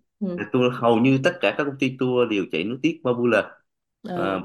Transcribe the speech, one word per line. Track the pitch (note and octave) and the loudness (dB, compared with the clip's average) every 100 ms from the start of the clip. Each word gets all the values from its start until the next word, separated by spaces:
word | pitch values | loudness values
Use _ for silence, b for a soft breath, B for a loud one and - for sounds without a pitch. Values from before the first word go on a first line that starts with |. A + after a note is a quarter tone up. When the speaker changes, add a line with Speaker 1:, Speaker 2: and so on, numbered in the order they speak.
| _ - | _ -10
Speaker 1:
Ừ. | G3 F3 | -6 -6
Speaker 2:
Dạ, | G#2+ | -2
tour, | C3 B2 | 0 2
hầu | B2+ A#2 A2+ | 2 2 4
như | B2+ C3+ | 4 2
tất | C3+ E3+ | 2 0
cả | G2+ G#2+ | 0 0
các | |
công | C#3+ C3+ | -4 -4
ty | C3 C3 | -4 -2
tour | B2+ B2 A#2 | 0 2 2
đều | G#2 F2+ | 0 -2
chạy | D#2+ | -4
núi | F#2+ B2+ | -4 -4
tuyết | D#3 D#3+ | -4 -2
Mount | B2+ A#2+ | -2 0
Buller. | A#2+ G#2+ - - _ _ _ _ | 2 2 0 -6 _ _ _ _
Speaker 1:
Ừ. | F#3+ F3+ | -10 -6
Speaker 2:
À, | F#2+ F#2+ | -4 -2